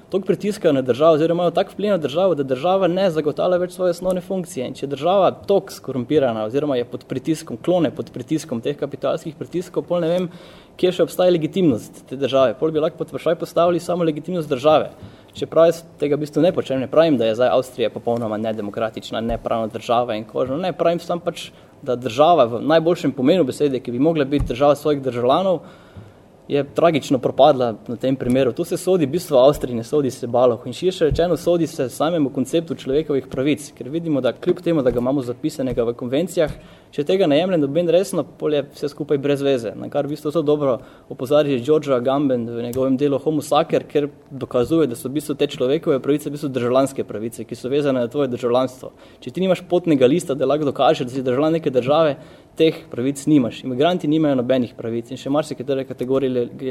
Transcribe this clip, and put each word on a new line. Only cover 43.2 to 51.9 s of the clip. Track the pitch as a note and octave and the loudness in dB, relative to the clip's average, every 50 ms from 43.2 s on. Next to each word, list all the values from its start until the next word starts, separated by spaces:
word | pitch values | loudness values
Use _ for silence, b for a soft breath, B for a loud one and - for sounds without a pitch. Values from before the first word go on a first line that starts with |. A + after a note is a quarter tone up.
| - D#3+ D#3 D3 C3 | 0 0 -2 -2 0
Sacer, | - C#3+ D3 E3 - D#3+ C3+ - - | 0 2 0 2 2 0 -2 -2 -2
ker | - D3+ C#3+ C#3+ D3 - - - | -2 -2 -2 -2 -4 -12 -20 -16
dokazuje, | C#3 C3 B2 - - B2 A#2+ A#2 D#3 E3 D#3 B2+ A#2 | -12 -10 -8 -2 0 0 0 2 2 2 2 0 -2
da | A#2 | -4
so | - B2+ | -8 -6
v | C3 | -6
bistvu | D3+ D3 - D3 - | -6 -6 -6 -4 -2
te | - C#3+ | -2 -2
človekove | - - B2+ B2+ C#3 D#3+ - F3 D3 C3 - | -2 -2 0 0 0 0 0 0 0 0 2
pravice | C#3 C#3+ D3 - D3+ | 0 0 0 -2 -6
v | C#3+ | -8
bistvu | C#3+ D#3 C#3+ B2+ | -6 -6 -4 -2
državljanske | C3 A#2+ A#2+ B2 C3 C#3 C3+ - - G#2+ - | -2 0 2 2 2 2 2 0 -6 -8 -6
pravice, | A#2 G#2 G#2+ A#2 A2 - A2+ - | -8 -8 -8 -8 -8 -10 -12 -12
ki | A#2+ | -12
so | A2+ - B2 C3+ | -10 -6 -2 -2
vezane | D3 C#3+ D3 C3 B2+ A#2+ | 0 0 0 0 0 -2
na | A#2 A#2 | -2 -2
tvoje | D3 C#3+ C3 B2 | -2 -2 -2 -2
državljanstvo. | A#2 B2+ A#2+ A#2+ B2+ C3 C3 - - - - - B B B B B - | -2 -2 0 2 2 0 0 -4 -10 -18 -18 -18 B B B B B -16
Če | B2 A#2+ | -10 -4
ti | F3+ | -2
nimaš | F#3 F#3+ F3+ - - - | 0 0 0 0 0 0
potnega | F3+ F3+ F3 F3 D#3 C3+ B2+ | 0 0 2 2 4 6 6
lista, | B2 D3 F3 - - C3+ | 4 4 2 0 -2 -2
da | - C3 | 0 0
lahko | C3 C#3 D3+ D#3 C#3 | 0 0 0 0 -2
dokažeš, | A#2 - C3+ C#3 E3 D3 C#3+ B2 | 0 2 2 2 2 2 -2 -4
da | B2 | -6
si | C#3 B2+ | -4 -2
državljan | C3 B2 C3 D3+ D#3+ E3 E3 | -2 0 0 0 0 0 0
neke | D#3+ D3+ B2+ | -2 0 0
države, | B2+ A#2 C3 | 0 2 2